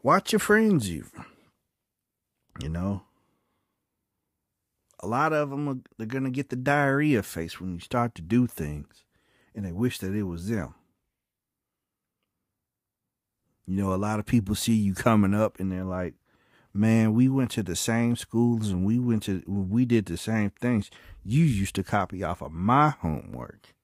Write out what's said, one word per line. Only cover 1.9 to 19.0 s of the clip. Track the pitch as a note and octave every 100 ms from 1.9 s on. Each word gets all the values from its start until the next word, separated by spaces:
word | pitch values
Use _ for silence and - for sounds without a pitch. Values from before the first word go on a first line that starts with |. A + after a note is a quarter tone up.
| _ _ _ _ _ _ -
You | D2+
know? | E2 F#2+ F#2+ _ _ _ _ _ _ _ _ _ _ _ _ _ _ _ _ _ _ _ _
A | F#2
lot | A#2+ D#3
of | D#3 D3
'em | C#3 D3
are, | C3 - -
they're | A2+
gonna | C3 C3
get | B2+ C#3+
the | B2+
diarrhea | B2+ C#3+ C#3 C#3 D3+ B2
face | - - E2 -
when | F#2
you | F2
start | - B2 A#2+ -
to |
do | E2 A#2 B2
things, | - D2+ D2 D2 _ _ _ _ _ _ G#2
and |
they | G2
wish | F2 B2 -
that | F#2+ G#2
it |
was | G2 E2+ F#2
them. | A2+ D2+ - _ _ _ _ _ _ _ _ _ _ _ _ _ _ _ _ _ _ _ _ _ _ _ _ _ _ _ _ -
You | F#2+
know, | G2
a | F#2+
lot | G#2 G#2+
of | G#2
people | A#2+ G2 G#2
see | - A2+
you | G2+ F#2
coming | - A2 G2 G#2
up, | A2 -
and | F#2+
they're | F#2 F#2
like, | F#2 F2+ - _ _ _ _ _
"Man, | G2 A2 A2+ A2
we | A2 C3
went | C3+ B2
to | -
the | F#2 E2+
same | - A2+ A#2 A#2+
schools, | - A2+ A#2+ A#2 G#2+
and | F#2
we | F#2+
went | A#2